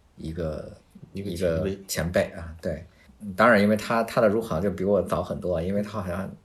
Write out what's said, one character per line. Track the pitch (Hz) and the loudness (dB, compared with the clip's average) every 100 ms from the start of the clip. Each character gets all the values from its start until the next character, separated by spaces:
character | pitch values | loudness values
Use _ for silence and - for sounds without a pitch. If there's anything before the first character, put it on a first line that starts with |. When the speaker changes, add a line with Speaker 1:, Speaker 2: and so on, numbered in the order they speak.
| _ - | _ -12
Speaker 1:
一 | 80 | -8
个， | 80 80 76 - - _ - - | -4 -4 -4 -10 -16 _ -20 -14
Speaker 2:
一 | 95 | -10
个 | 98 | -6
前 | 87 90 80 | 0 0 2
辈。 | 95 | 0
Speaker 1:
一 | 98 | -4
个 | - | -6
前 | - 82 | -4 0
辈 | 101 92 - | 2 0 -2
啊， | 82 80 | -12 -8
对。 | 90 76 - _ - - 104 92 | -6 -6 -10 _ -20 -14 -4 4
当 | 113 | 6
然， | 107 | 8
因 | 101 | 6
为 | 107 | 4
他， | - 117 113 | 2 -2 0
他 | - | 0
的 | 110 | 0
入 | 110 | 0
行 | - 80 | 0 0
就 | 98 | 0
比 | 90 | 0
我 | 95 101 | 2 2
早 | 85 - | 2 -2
很 | 90 73 | -2 -4
多， | 87 85 | -2 -2
因 | 87 101 | 0 -2
为 | |
他 | 104 110 | -2 -4
好 | 90 | -4
像 | 92 95 - | -4 -6 -10